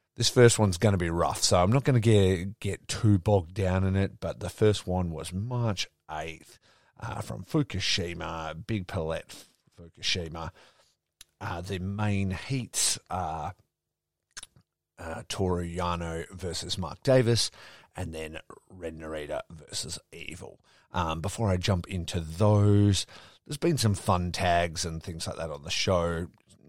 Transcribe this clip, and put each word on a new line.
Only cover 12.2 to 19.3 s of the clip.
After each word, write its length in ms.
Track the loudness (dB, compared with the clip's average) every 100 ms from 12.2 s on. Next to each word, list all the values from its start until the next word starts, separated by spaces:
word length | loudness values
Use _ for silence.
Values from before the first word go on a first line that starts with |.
| -2
heats 680 | -4 -6 -6 -4 -2 -2 -2 -6
are, 460 | -6 -6 -6 -8 -12 _ _ _ _ _ _ _ -20 -20 _ _ _ _ -16
uh, 240 | -12 -12 -8
Toru 360 | -2 0 -2 -4
Yano 640 | -4 -2 -2 -4 -8 -10
versus 460 | -10 -8 -8 -6 -6
Mark 240 | -8 -4
Davis, 480 | 4 4 6 2 0 -6 -20 -20 _ -10
and 180 | -8
then 260 | -8 -10 -10 -16 -20 _
Ren 300 | -12 -12 -10
Narita 440 | -10 -8 -6